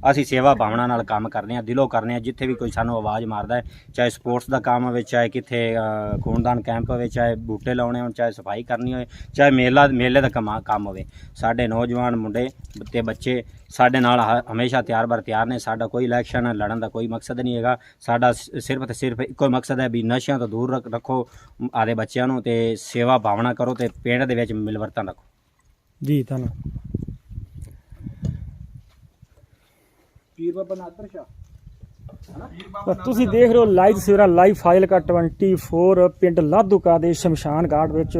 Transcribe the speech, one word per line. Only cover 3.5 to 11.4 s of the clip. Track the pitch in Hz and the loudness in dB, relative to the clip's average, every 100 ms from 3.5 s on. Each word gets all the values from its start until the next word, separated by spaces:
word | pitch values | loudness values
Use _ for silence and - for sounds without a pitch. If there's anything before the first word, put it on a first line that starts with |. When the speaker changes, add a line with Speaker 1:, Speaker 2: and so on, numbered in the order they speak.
| 123 | -6
Speaker 1:
ਹੈ, | - - - | -6 -18 -16
ਚਾਹੇ | - 123 | -2 -2
ਸਪੋਰਟਸ | - 123 123 - | -2 -4 -4 -2
ਦਾ | 131 | -4
ਕੰਮ | 123 123 | 0 0
ਹੋਵੇ, | 127 120 | 0 -4
ਚਾਹੇ | 113 123 117 | -2 0 0
ਕਿੱਥੇ, | 127 - 120 117 113 | -2 -6 -4 -2 -2
ਅ, | 110 107 104 104 | -4 -4 -4 -4
ਖੂਨਦਾਨ | - 117 120 120 | -4 -2 0 -2
ਕੈਂਪ | 110 117 117 | -2 -6 -4
ਹੋਵੇ, | 123 120 | -4 -4
ਚਾਹੇ | 123 117 | -2 -2
ਬੂਟੇ | 113 113 107 127 | -2 -6 -8 -4
ਲਾਉਣੇ | 123 120 123 | -2 -2 -4
ਹੋਣ, | 123 | -6
ਚਾਹੇ | 113 117 | -4 -4
ਸਫਾਈ | 110 92 104 | -4 -10 -10
ਕਰਨੀ | 120 120 123 | -6 -4 -4
ਹੋਵੇ, | 127 123 - - | -6 -8 -14 -14
ਚਾਹੇ | - 143 | 4 4
ਮੇਲਾ, | 131 127 135 143 | 6 4 6 6
ਮੇਲੇ | 131 127 131 | 4 2 4
ਦਾ | 135 | 2
ਕਮਾ-, | 120 107 107 | -2 -6 -8
ਕੰਮ | - 107 101 | -4 -4 -4
ਹੋਵੇ, | 95 95 - - | -10 -14 -16 -20
ਸਾਡੇ | - | -6